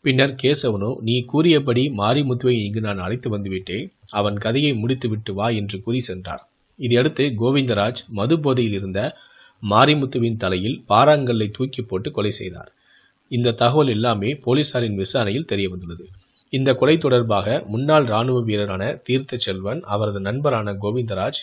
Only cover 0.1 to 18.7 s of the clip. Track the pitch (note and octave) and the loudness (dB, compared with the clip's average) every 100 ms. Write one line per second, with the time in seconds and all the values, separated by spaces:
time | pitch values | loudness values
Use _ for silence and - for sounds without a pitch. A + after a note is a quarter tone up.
0.1 | C3 C#3 C3 C3+ C#3+ C3 G#2 G#2 - A2 | 2 2 2 0 2 0 -2 -4 -4 -2
1.1 | B2 A#2+ D3 E3 D3+ C#3 B2 C#3+ A2 G#2 | -2 0 2 4 4 2 0 0 0 0
2.1 | C#3 C3+ B2 B2+ A#2+ G2+ G#2+ G#2+ G2 F#2 | 2 0 0 2 0 0 -4 -4 -4 -4
3.1 | A#2+ B2 G#2 G2 F#2+ F#2 F#2+ F#3 _ _ | -4 -4 -4 -4 -6 -6 -8 -8 _ _
4.1 | G#2 G#2 G2+ A2 B2+ D3 A#2 A#2 C3 A#2+ | -2 -2 -2 -2 0 0 0 -2 -2 -2
5.1 | G#2+ A2 G2 A2+ A2 G2+ F#2+ G2+ B2+ A#2+ | -4 -6 -4 -2 -2 -4 -8 -4 -4 -4
6.1 | F#2 F#2 - _ _ _ - B2+ A#2+ D3 | -10 -10 -14 _ _ _ -8 2 4 2
7.1 | D3+ C#3+ A2 A#2+ C#3 C3 G2+ G#2 A#2+ - | 2 -2 2 2 2 2 0 0 -2 -8
8.1 | G#2 A#2 E3 C#3+ B2+ A2+ G2+ F#2+ F#2+ C3+ | -4 0 2 2 2 0 -2 -4 -4 -4
9.1 | - _ _ - _ G#2 G#2+ C#3 D3+ C3+ | -6 _ _ -20 _ 2 6 6 4 0
10.1 | C3 A#2 G#2+ F#2+ F#2 G#2 C3+ - G#2 C#3+ | 0 0 0 -2 0 -2 -4 2 6 6
11.1 | D3+ B2+ A2+ G#2+ - C3 C3+ A2 F#2 D3 | 4 2 0 -2 -4 -6 -6 -6 -4 -4
12.1 | G#2+ G#2 - F#2+ E2+ - _ _ _ _ | -4 -4 -4 -10 -12 -18 _ _ _ _
13.1 | _ _ A#2+ A#2+ A#2 A#2+ D3 C#3 G#2+ A#2+ | _ _ 0 0 2 2 4 2 2 0
14.1 | G#2+ G#2 D3 - C3+ D3 B2+ A#2 G2+ F#2+ | 0 -2 -4 0 2 2 -2 -2 -2 -2
15.1 | C3+ G#2 A#2 E3 G2+ F#2+ F2+ F2 E2+ - | -2 0 -2 -2 -2 -2 -6 -12 -14 -16
16.1 | - _ _ _ C3+ C3+ B2+ C3 E3 D3 | -20 _ _ _ 0 2 4 4 4 4
17.1 | B2 A#2 G2+ G2 C3+ - A2 C#3+ D#3 B2 | 2 4 0 2 -2 -2 -4 4 4 4
18.1 | G#2+ B2+ B2+ A2+ G#2 G2+ | 0 2 0 0 -2 -2